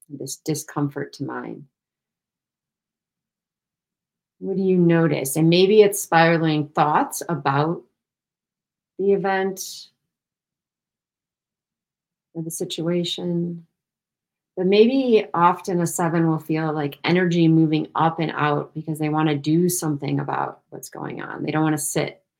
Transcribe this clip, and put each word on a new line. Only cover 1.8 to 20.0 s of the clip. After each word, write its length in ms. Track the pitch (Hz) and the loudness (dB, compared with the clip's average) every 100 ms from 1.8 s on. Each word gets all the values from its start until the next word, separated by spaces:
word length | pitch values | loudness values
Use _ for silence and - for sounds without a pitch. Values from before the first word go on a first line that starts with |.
| _ _ _ _ _ _ _ _ _ _ _ _ _ _ _ _ _ _ _ _ _ _ _ _ _ _ | _ _ _ _ _ _ _ _ _ _ _ _ _ _ _ _ _ _ _ _ _ _ _ _ _ _
What 180 | 185 190 | -6 -2
do 40 | |
you 160 | 190 185 | 2 4
notice? 580 | 170 165 165 143 135 156 | 6 4 2 0 -4 0
And 140 | 165 | 4
maybe 320 | 175 190 214 | 4 6 6
it's 220 | 202 - | 6 4
spiraling 640 | - 165 165 165 165 151 147 | 2 4 6 4 2 0 -2
thoughts 560 | - 151 165 - - - | 0 2 2 -2 -6 -6
about 540 | 151 143 139 156 175 - _ _ _ _ _ _ _ _ _ _ - | -4 0 0 0 -2 -10 _ _ _ _ _ _ _ _ _ _ -4
the 140 | 196 | 0
event 760 | 196 196 190 190 190 - - - _ _ _ _ _ _ _ _ _ _ _ _ _ _ _ _ _ _ _ _ _ _ _ _ 165 | 2 0 -2 -2 -6 -12 -16 -20 _ _ _ _ _ _ _ _ _ _ _ _ _ _ _ _ _ _ _ _ _ _ _ _ -12
or 80 | |
the 80 | 165 | -10
situation. 1120 | - 180 - 165 175 175 - 175 175 175 170 - _ _ _ _ _ _ _ _ - | -8 -8 -6 -4 -2 -4 -6 -4 -4 -4 -8 -16 _ _ _ _ _ _ _ _ -4
But 120 | 185 | 2
maybe 580 | 208 233 269 254 220 - | 4 4 4 2 2 2
often 480 | 170 175 180 - 175 | 2 2 2 -2 -2
a 60 | 170 | -2
seven 400 | - 170 170 165 | -2 -2 0 0
will 120 | 156 | 0
feel, 320 | - 156 160 | -2 -4 -2
like, 260 | 151 143 - | -2 -4 -4
energy 440 | - 180 180 170 165 | 0 2 2 4 4
moving 400 | 160 160 156 - - | 4 4 0 -2 0
up 240 | 160 165 | 0 0
and 120 | 156 | -4
out 420 | - 147 147 147 156 | -2 -2 -2 -6 -10
because 240 | 160 151 | -8 -4
they 100 | 151 | -2
wanna 260 | 156 156 143 | 0 0 0
do 340 | 151 160 180 | 0 2 2
something 500 | 175 160 143 | 0 -4 -4